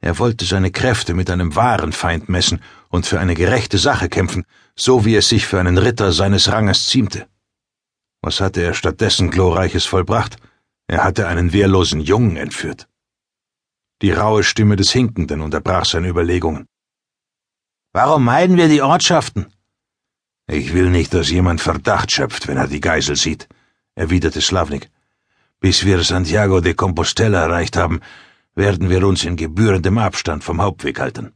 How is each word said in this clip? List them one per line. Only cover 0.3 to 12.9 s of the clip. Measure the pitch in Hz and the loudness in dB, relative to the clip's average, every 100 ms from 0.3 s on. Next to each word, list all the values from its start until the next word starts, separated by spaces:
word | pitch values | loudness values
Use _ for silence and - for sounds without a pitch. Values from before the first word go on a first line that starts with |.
| 113 | -2
seine | 90 98 95 | -2 0 0
Kräfte | - 127 113 - | 0 -2 -2 -2
mit | 90 90 | -4 -2
einem | 90 87 | -2 -2
wahren | 76 120 113 80 | 0 2 0 -2
Feind | 82 87 82 - | -4 -4 -4 -2
messen | 90 85 82 - - _ | -2 0 -2 -8 -20 _
und | 87 - | -4 -2
für | 92 | -2
eine | 90 | 0
gerechte | 85 90 123 110 98 | 0 0 0 0 0
Sache | 127 123 87 | 0 0 -2
kämpfen, | - 92 101 - _ _ | -2 -2 -4 -8 _ _
so | - 120 127 | -6 2 4
wie | 107 | 4
es | 107 - | 4 4
sich | 117 - | 2 2
für | 95 | 0
einen | 90 90 | 2 4
Ritter | - 113 101 | 2 2 0
seines | 82 98 98 - | 2 2 2 2
Ranges | 110 104 95 - | 2 2 0 0
ziemte. | 131 107 - - _ _ _ _ _ _ _ _ _ | 0 0 -4 -14 _ _ _ _ _ _ _ _ _
Was | 76 - | -6 -2
hatte | 98 92 | -2 0
er | 87 | -2
stattdessen | - 87 80 92 - 87 | -2 -4 -2 -2 0 0
Glorreiches | 90 92 85 92 87 | 2 2 2 0 0
vollbracht? | - 95 90 113 - - _ _ _ _ _ | -2 -2 0 -2 -2 -10 _ _ _ _ _
Er | - | -2
hatte | 98 90 92 | -2 -2 -2
einen | 85 87 | 0 0
wehrlosen | 95 98 95 85 73 | 2 4 4 2 -2
Jungen | 76 104 120 80 | 0 2 2 0
entführt. | 69 - - - - | -8 -8 -10 -10 -18